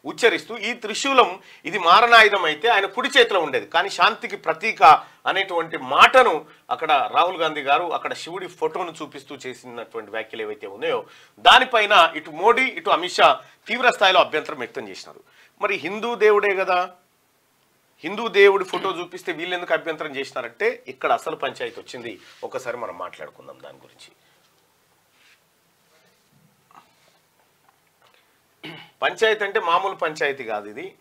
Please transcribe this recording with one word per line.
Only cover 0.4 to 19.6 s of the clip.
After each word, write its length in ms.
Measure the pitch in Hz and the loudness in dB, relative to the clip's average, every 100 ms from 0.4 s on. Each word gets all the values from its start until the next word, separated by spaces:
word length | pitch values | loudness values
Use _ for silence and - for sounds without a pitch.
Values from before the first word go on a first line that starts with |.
| - 226 | -6 -10
ఈ 160 | 208 | -8
త్రిశూలం 640 | 240 208 180 277 269 196 190 - - | -8 -8 -4 2 4 2 0 -18 -16
ఇది 140 | 151 196 | -8 -2
మారణాయుధం 640 | 170 196 233 233 214 196 | 6 6 8 8 8 4
అయితే 240 | 165 147 233 | -2 0 0
ఆయన 180 | 202 196 | 0 0
కుడి 220 | - 247 269 | -4 0 4
చేతిలో 220 | 233 196 | 4 2
ఉండేది, 260 | 151 127 101 | 0 -4 -2
కానీ 240 | 165 190 | -4 -2
శాంతికి 460 | - 185 220 226 196 | 2 0 0 -12 -8
ప్రతీక 480 | 165 160 220 202 170 143 - _ 127 | -6 -4 -6 6 8 8 2 _ -4
అనేటువంటి 520 | 180 190 170 165 160 | -4 -2 -4 -4 -8
మాటను 680 | 127 147 226 254 233 160 - _ - | -2 4 6 6 4 2 -8 _ -8
అక్కడ 400 | 127 160 143 107 | -6 0 0 2
రాహుల్ 220 | 127 175 175 | 0 0 0
గాంధీ 240 | 160 151 | -4 -2
గారు 340 | 139 147 175 | 0 0 0
అక్కడ 200 | - 147 | -6 -6
శివుడి 340 | 127 - 185 180 | -10 -12 -12 -14
ఫోటోను 460 | - 160 170 175 160 | -6 -6 -4 -8 -10
చూపిస్తూ 340 | 151 143 123 139 127 | -16 -16 -18 -14 -14
చేసినటువంటి 640 | 117 127 120 107 113 107 | -14 -16 -16 -12 -14 -10
వ్యాఖ్యలు 320 | 110 110 117 | -10 -10 -10
ఏవైతే 240 | 107 104 101 | -10 -10 -14
ఉన్నాయో 380 | 101 160 123 - - _ - | -8 -4 -4 -6 -20 _ 2
దానిపైన 720 | 175 226 254 226 208 202 165 151 | 6 6 4 0 4 6 4 2
ఇటు 140 | 165 | -14
మోడీ 320 | 156 208 240 | 0 2 2
ఇటు 280 | 262 170 175 | 0 -4 -2
అమిత్ 240 | 160 180 | -2 -2
షా 260 | - 170 131 - _ - | 4 4 4 -6 _ -10
తీవ్ర 220 | 233 247 | 0 0
స్థాయిలో 300 | 226 196 185 | 2 2 4
అభ్యంతరం 380 | 151 156 147 151 | 2 -2 -6 -10
వ్యక్తం 300 | 117 - 107 | -12 -12 -14
చేసినారు. 320 | 92 - - _ _ _ _ | -16 -20 -20 _ _ _ _
మరి 120 | 202 | -6
హిందూ 400 | 190 151 208 233 | -6 -8 -8 -8
దేవుడే 420 | 233 214 208 202 190 | 2 4 4 2 -2
కదా, 340 | 185 180 180 - _ _ _ _ _ _ _ _ _ _ | -2 -2 -2 -10 _ _ _ _ _ _ _ _ _ _
హిందూ 240 | 156 208 226 | -12 -8 -2
దేవుడి 360 | 190 202 196 | 4 6 4
ఫోటో 360 | 185 175 190 170 | -4 -6 -6 -8
చూపిస్తే 320 | 175 180 - | -10 -12 -10
వీళ్ళు 220 | 156 175 | -8 -6
ఎందుకు 200 | 180 | -8